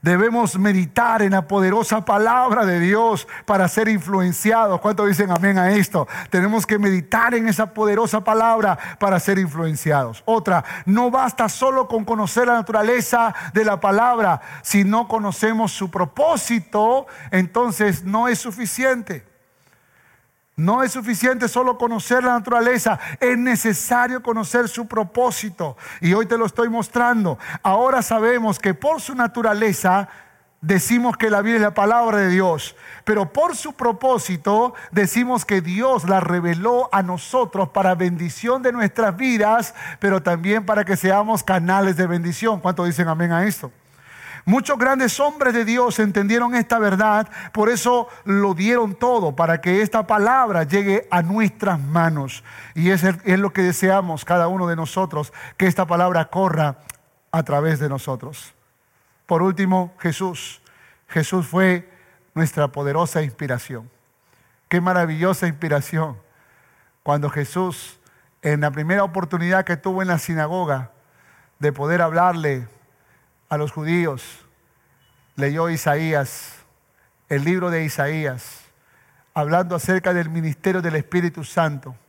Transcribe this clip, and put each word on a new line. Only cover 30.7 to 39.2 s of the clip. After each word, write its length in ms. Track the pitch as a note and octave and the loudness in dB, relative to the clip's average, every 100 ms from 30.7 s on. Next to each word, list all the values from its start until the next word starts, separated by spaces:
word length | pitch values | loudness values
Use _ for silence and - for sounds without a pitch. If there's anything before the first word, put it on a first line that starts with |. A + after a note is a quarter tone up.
| F#3+ - A#3+ A#3+ F3+ | 0 2 0 0 0
que 140 | A3 | 0
la 140 | G#3 | 0
Biblia 140 | G#3 A#3 | 2 2
es 40 | |
la 140 | G#3 G#3 | 2 2
palabra 420 | G3+ A#3 A#3 G#3 | 2 4 2 2
de 120 | G3 | 2
Dios, 460 | F3+ F#3+ D#3 - - - - | 2 2 0 -6 -16 -20 -14
pero 280 | - G#3+ F#3 | -2 0 0
por 240 | - E4 C#4+ | 0 0 0
su 180 | D#4 | -10
propósito 1000 | - A#3+ A#3 C4 B3 - F3+ E3 G#3 A#3+ A#3 - | -4 -2 0 0 0 -2 -4 0 2 2 -4 -4
decimos 560 | F3+ G3 A3+ B3 B3 - | 0 0 0 0 -2 0
que 160 | G3 | -2
Dios 480 | E3+ F#3 B3+ B3 D#3+ | -2 -2 0 0 2
la 120 | F#3+ | 0
reveló 680 | F3 F3 E3+ E3+ G#3 B3 B3+ | 2 0 0 -2 0 0 2
a 120 | G3 | 0
nosotros 640 | F3+ F3+ - C4 B3 G3 F#3+ | 0 -4 -4 -2 -2 -2 -2
para 240 | - F#3+ | 2 2
bendición 720 | F3+ F3+ F3 E3+ - A#3 C4 | 2 0 -2 -6 -6 -2 0
de 80 | B3+ | 0
nuestras 440 | A#3+ G#3 - A3+ | 0 -2 2 0
vidas, 600 | F3 | 0